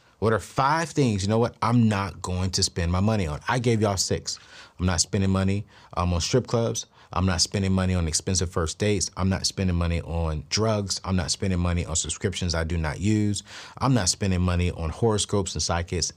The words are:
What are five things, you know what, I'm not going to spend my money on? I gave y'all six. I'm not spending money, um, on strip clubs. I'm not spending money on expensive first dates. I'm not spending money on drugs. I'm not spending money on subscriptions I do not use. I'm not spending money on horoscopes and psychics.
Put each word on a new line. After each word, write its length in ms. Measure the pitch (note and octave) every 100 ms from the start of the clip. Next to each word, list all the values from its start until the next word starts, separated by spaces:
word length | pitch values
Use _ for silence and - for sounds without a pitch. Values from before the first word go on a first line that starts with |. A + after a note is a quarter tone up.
| _ _
What 140 | G#2+
are 60 | A2
five 500 | - - C3+ D#3+ E3
things, 360 | - B2+ G2+
you 40 | F#2+
know 100 | A2+
what, 180 | A#2+ -
I'm 300 | A2 A#2+ A2+
not 320 | G2+ G2 -
going 300 | - F2+ F#2+
to 100 | F#2
spend 280 | - - E2+
my 100 | F2+
money 260 | G#2 A2 F2+
on? 140 | D3 -
I 120 | B2+
gave 240 | A#2+ A2+
y'all 160 | G#2 F#2+
six. 400 | - F2+ - - - - - -
I'm 60 | F2+
not 160 | E2+
spending 260 | - G#2 G2
money, 380 | F#2+ F#2+ G2+ - - -
um, 200 | - F2+
on 80 | F2
strip 240 | - B2+ -
clubs. 400 | A#2 A2+ A2+ - - -
I'm 100 | -
not 160 | F#2+ F2+
spending 320 | - G#2+ F#2+
money 220 | F#2+ F#2
on 120 | F2+ E2
expensive 440 | - - F2+ F2+
first 280 | - E2+ -
dates. 320 | G#2 G2+ - -
I'm 120 | F#2+
not 180 | F#2+ -
spending 300 | - F#2 F2
money 240 | E2+ E2+
on 420 | - E2+ E2 D#2 -
drugs. 500 | G2+ A2 G#2+ G2+ -
I'm 120 | F2 F#2
not 140 | D2
spending 300 | - G2 F2+
money 260 | F2+ F2 -
on 100 | D#2+
subscriptions 580 | D2+ - G#2 - F2+
I 100 | D#2+
do 120 | D#2+ F2
not 240 | D#2 -
use. 420 | G2 G#2+ G#2 G2+ - - - -
I'm 160 | B2+
not 140 | B2+ F2+
spending 340 | - G2 F2+
money 280 | F2+ F2 F2
on 180 | - D#2+
horoscopes 640 | - A#2 G#2 - G2+ F#2+
and 80 | E2
psychics. 500 | - E2+ F2 F2 D2